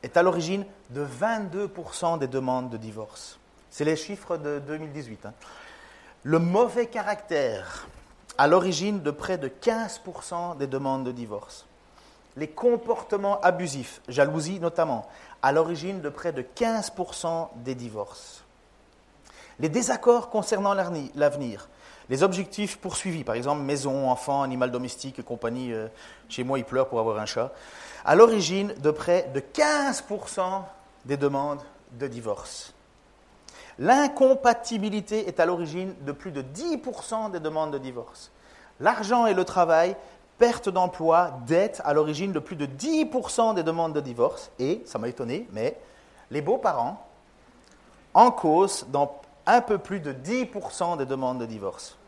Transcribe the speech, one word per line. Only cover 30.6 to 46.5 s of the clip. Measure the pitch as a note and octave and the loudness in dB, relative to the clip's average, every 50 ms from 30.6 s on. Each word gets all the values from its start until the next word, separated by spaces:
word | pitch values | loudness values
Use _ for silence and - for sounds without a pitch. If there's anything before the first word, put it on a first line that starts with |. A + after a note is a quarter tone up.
| - - - - - - - - _ | -6 -8 -16 -20 -20 -20 -20 -20 _
des | B2 C#3 | -4 -2
demandes | C#3 C#3+ C#3+ C#3 C#3 C#3+ D3 C#3+ C#3+ - - - - _ - | 2 2 2 2 2 -2 -2 -4 -6 -10 -18 -20 -20 _ -20
de | B2 A#2 C#3 | -10 -8 -8
divorce. | C#3 A2+ A#2+ A2+ A2 G2+ - - - - - - - - - _ _ _ _ _ _ _ _ _ _ _ _ _ - - - - - - - | -8 -8 -8 -4 -4 -4 -4 -6 -14 -14 -14 -16 -16 -20 -20 _ _ _ _ _ _ _ _ _ _ _ _ _ -20 -20 -20 -20 -20 -10 -2
L'incompatibilité | B2 F3+ B3 C#4 D4 C4+ C#4+ - C4+ C4 C4 C4+ C4+ B3 A#3 A#3 - - A#3 G#3+ G3 G#3+ G3 G#3+ - - G#3+ A3 G#3+ | 4 6 6 6 6 2 4 6 6 6 6 6 6 4 4 4 -2 -6 -4 -2 -2 -2 -2 -4 -4 -2 -4 -2 -2
est | F3+ E3+ - | -4 2 2
à | E3 | 2
l'origine | E3+ F3+ E3+ F3 D#3 D3+ F3+ F#3 F#3+ F#3 - | 4 4 -2 -4 -6 -6 -6 -6 -8 -10 -8
de | C#3 C#3 | -8 -8
plus | C#3+ - - F#3+ | -8 -8 -10 -10
de | D3+ C#3 | -8 -8
dix | C3 C3 C#3 F#3 D4 F4 D#4+ | -8 -8 -10 -8 -4 -4 -4
pour | B3+ - B3+ - - | -4 -4 -8 -8 -8
cent | - - A3+ A3 A3 G#3 | -8 -6 -4 -4 -4 -4
des | F#3 F3 | -6 -4
demandes | D#3 D#3+ D#3 D#3 D#3 D3+ | -6 -4 -2 -2 -2 -2
de | D3 C#3 | -4 -6
divorce. | C3 C3 B2 B2 A2+ - - - - - _ _ - - - - - - _ _ | -6 -8 -10 -10 -12 -12 -16 -20 -20 -20 _ _ -20 -20 -20 -20 -20 -20 _ _
L'argent | C#3 G3 A#3+ G#3+ G#3 G3 A#3+ B3 A#3 | 2 2 2 2 0 2 4 4 4
et | A3 | 4
le | G3 F#3 F#3 | 4 2 2
travail, | F3+ - F#3 F3 E3 E3 D#3+ E3+ F#3 G3 - - - - - _ _ _ _ | 2 4 4 6 6 6 6 6 4 0 -6 -12 -20 -20 -20 _ _ _ _
perte | A#3+ A#3+ - - - G3+ | 4 4 4 0 -4 -2
d'emploi, | F3+ F#3 F3+ F3+ - - D#3+ E3 D#3+ E3+ F3+ E3+ C3+ C3 A#2+ | 0 2 0 0 0 0 4 6 6 6 6 4 -2 -10 -2
dette, | A#2 D#3+ E3+ G3+ A3 - - - | 2 4 4 4 2 -2 -4 0
à | D3+ D3 | 2 4
l'origine | D3+ D3+ D3+ D3+ D3 F#3+ G3 | 4 4 2 0 -2 -4 -2
de | F#3 D#3 | -2 -4
plus | D3 - F#3+ | -4 -6 -6
de | D3+ D3 | -6 -6
dix | C#3 C3 C3+ F#3 D4 D#4+ D#4 D4+ | -6 -6 -6 -2 0 2 2 2
pour | - - B3+ - - | 2 0 -4 -4 -2
cent | - - A3+ A3+ G#3+ | 0 2 4 4 4
des | F#3 | 2
demandes | D#3+ E3 E3 E3 E3 D#3+ D3+ | 0 0 0 0 0 0 0
de | D3 | -2
divorce. | C#3+ C3+ A#2+ A#2+ A#2+ C3 - - - - - - | -4 -4 2 2 2 2 2 -2 -12 -16 -6 -4
Et, | B2+ C#3 F3+ A#3 - | -2 -2 -2 -2 -4
ça | - - A#2 | -8 -8 -6
m'a | A2 A#2+ | -4 -4
étonné, | B2 - C3 A2+ B2+ F3+ A#3+ - | -6 -6 -6 -6 -6 -6 -8 -8
mais | G2 G#2 A2+ C#3 - - - - - - - - - - - _ | -6 -2 -2 -2 -4 -4 -16 -20 -20 -20 -20 -20 -20 -20 -18 _
les | A#2+ D3 | -6 -4
beaux-parents, | C#3+ D#3 | 0 0